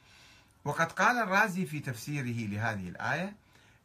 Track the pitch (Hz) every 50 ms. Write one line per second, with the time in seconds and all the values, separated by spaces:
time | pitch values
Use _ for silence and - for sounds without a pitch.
0 | _ - - - - - - - _ _ _ _ - 143 143 - 165 165 - -
1 | 196 226 247 240 220 190 190 202 220 208 170 190 180 - 151 147 131 139 120 110
2 | - 147 147 143 131 120 117 117 113 101 101 104 113 113 107 98 90 90 - -
3 | - 117 139 160 185 202 208 - _ _ _ - - - _ _ _